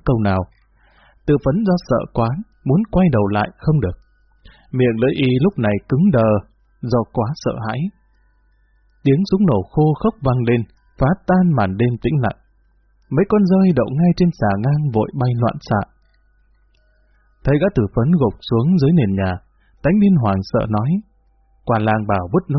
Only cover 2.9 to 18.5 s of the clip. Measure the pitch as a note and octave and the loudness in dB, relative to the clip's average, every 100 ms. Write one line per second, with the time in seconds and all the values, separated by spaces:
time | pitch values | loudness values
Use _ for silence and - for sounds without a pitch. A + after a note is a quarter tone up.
2.9 | F3+ F#3 A#2 G2+ G#2 - - - D3+ F#2 | 0 2 2 0 -2 -4 -6 -2 -2 -2
3.9 | - _ _ _ _ - - _ B2+ B2 | -8 _ _ _ _ -20 -20 _ 0 0
4.9 | A2+ B2+ D#3+ C3 B2+ F#3 - G#2+ G#2 - | 2 0 0 0 2 0 0 -2 -2 -2
5.9 | C#3 G3+ C3 A2 G#2 - _ _ _ A#2+ | 0 2 2 2 0 -4 _ _ _ -4
6.9 | A#2+ G#2+ - A2 D#3+ - A#2 A2 A#2+ F#3+ | -4 -2 -4 -4 -4 -8 -6 -6 -6 -8
7.9 | - _ _ _ _ _ _ _ _ _ | -10 _ _ _ _ _ _ _ _ _
8.9 | _ C#3 D#3 G3 G3 F#3+ G#2 - D3+ D#3 | _ 0 0 0 0 2 0 -2 0 0
9.9 | D3 A3 - C3 B2+ A#2 A#2+ G#2+ _ _ | 0 -2 -2 -2 0 0 0 -2 _ _
10.9 | - C3+ F#3+ - F#3 F3+ C3+ G2 G2 A#2+ | -2 -2 -2 0 2 2 2 0 0 -2
11.9 | A#2 A#2+ D3+ A2+ - _ _ _ _ _ | -2 -2 -2 -2 -6 _ _ _ _ _
12.9 | _ - C#3 G3+ G#3+ F#3 F#3+ F#3+ C3 A2+ | _ -6 -2 2 2 2 4 4 2 0
13.9 | C3+ F3 - F3+ - G#2 G2 A#2+ D3 D3 | 0 0 2 0 0 -2 0 -2 -2 0
14.9 | A2 - - B2 A#2 C3+ D3 - G#2+ - | -2 -2 -2 -2 0 -2 -4 -4 -4 -4
15.9 | _ _ _ _ _ _ _ _ _ _ | _ _ _ _ _ _ _ _ _ _
16.9 | _ _ _ _ _ C3+ C#3+ F#3+ C3+ G2+ | _ _ _ _ _ 0 0 2 0 0
17.9 | - C3 F3 A#2 - - | 0 2 2 0 -2 -2